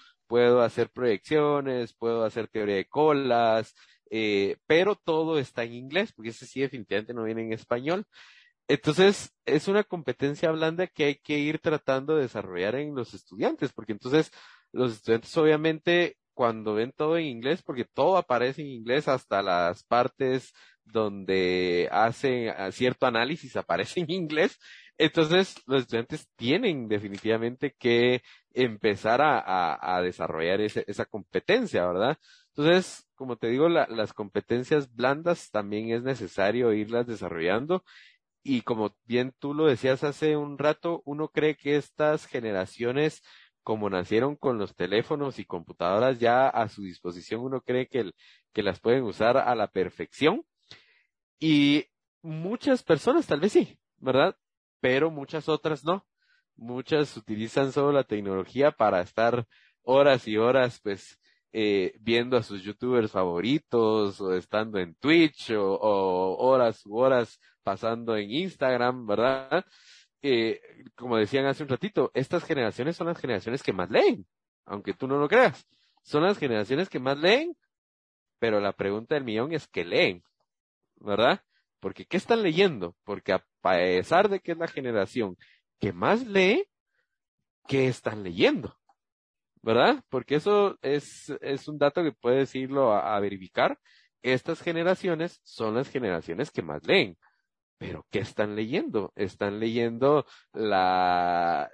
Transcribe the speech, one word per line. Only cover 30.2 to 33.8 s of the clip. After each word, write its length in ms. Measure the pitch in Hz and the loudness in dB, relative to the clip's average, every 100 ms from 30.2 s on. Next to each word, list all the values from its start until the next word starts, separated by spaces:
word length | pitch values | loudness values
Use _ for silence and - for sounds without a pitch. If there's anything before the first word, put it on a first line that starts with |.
| 80 80 82 98 | -6 -2 0 0
ese, 220 | 107 117 - | -2 -4 -8
esa 180 | 104 110 | -6 -8
competencia, 800 | 107 92 95 - 214 214 104 90 | -8 -6 -6 0 0 0 -2 0
¿verdad? 300 | 90 117 147 _ - _ - | 0 0 -2 _ -20 _ -2
Entonces, 520 | 147 180 180 - _ _ | 2 4 2 -12 _ _
como 220 | 131 117 | -12 -6
te 100 | 117 | -2
digo, 200 | 123 160 | 2 2
la, 180 | 170 | 2